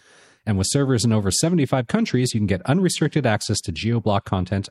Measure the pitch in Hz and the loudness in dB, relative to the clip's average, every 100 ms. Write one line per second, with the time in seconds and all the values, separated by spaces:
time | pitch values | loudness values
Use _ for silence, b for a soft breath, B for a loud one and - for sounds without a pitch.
0 | b b b b - 98 98 139 135 123 | b b b b -2 0 2 2 2 2
1 | 113 110 101 - 165 180 131 127 117 220 | 2 2 2 0 2 2 2 0 -2 -4
2 | 226 123 127 214 202 185 156 170 180 - | -2 0 0 0 0 0 0 0 2 0
3 | 156 156 123 104 - 104 - 80 110 117 | -2 0 0 0 -2 -4 -4 -4 -2 0
4 | 107 98 - 95 90 98 - | 0 -2 0 -2 0 -2 -4